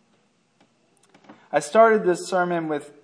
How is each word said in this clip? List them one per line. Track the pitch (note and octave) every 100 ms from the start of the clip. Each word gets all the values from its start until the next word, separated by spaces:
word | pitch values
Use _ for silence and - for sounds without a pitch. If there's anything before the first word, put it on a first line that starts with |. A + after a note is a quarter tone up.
| _ _ _ _ _ _ _ _ _ _ _ _ _ - _
I | C#3
started | - A3 A3+ A3
this | F3+ F3 -
sermon | F#3 F3+ F3 D#3+
with, | D3+ - -